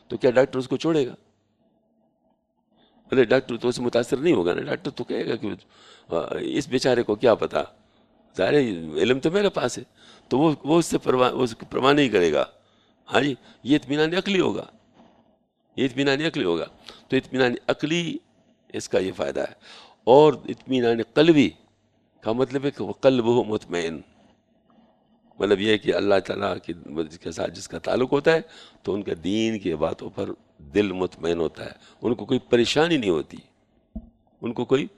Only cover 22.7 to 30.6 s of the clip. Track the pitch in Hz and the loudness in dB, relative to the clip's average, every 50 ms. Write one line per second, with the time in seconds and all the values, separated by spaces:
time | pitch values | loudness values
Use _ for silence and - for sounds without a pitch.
22.7 | - - 110 95 101 - - 135 135 123 110 117 117 123 101 104 107 104 - - | -6 -6 -8 -8 -6 0 2 4 4 4 4 2 2 2 2 0 -4 -6 -6 -6
23.7 | 85 87 82 82 80 73 - _ _ _ _ _ _ _ _ _ _ _ _ _ | -6 -4 -4 -4 -6 -10 -14 _ _ _ _ _ _ _ _ _ _ _ _ _
24.7 | _ _ _ _ _ _ _ _ _ _ _ _ _ - 95 101 104 95 101 110 | _ _ _ _ _ _ _ _ _ _ _ _ _ -4 0 2 2 2 2 2
25.7 | 110 101 - - 85 90 98 101 98 95 92 - 95 98 101 98 90 - - - | 0 2 2 0 0 0 2 2 2 2 0 -2 -6 -6 -4 -4 -6 -6 -8 -12
26.7 | 87 85 - - 71 80 82 76 80 85 - 87 78 - - - 85 98 - - | -14 -14 -14 -10 -8 -8 -8 -8 -10 -12 -14 -12 -8 -6 -8 -8 -8 -12 -14 -14
27.7 | - 82 - 92 92 110 127 131 147 143 143 160 160 160 160 - - - - - | -14 -10 -6 -4 -2 -2 -2 0 -2 0 2 2 2 0 -2 -6 -14 -20 -20 -20
28.7 | _ _ - 101 95 104 95 95 95 85 80 90 101 110 110 113 113 104 95 95 | _ _ -8 -6 -6 -6 -6 -8 -10 -6 -4 -4 -2 0 0 -2 -2 -4 -6 -6
29.7 | 80 76 78 82 85 - 131 104 - - 98 98 - - _ _ _ - | -4 -2 -4 -4 -4 -6 -12 -14 -12 -10 -10 -10 -10 -14 _ _ _ -20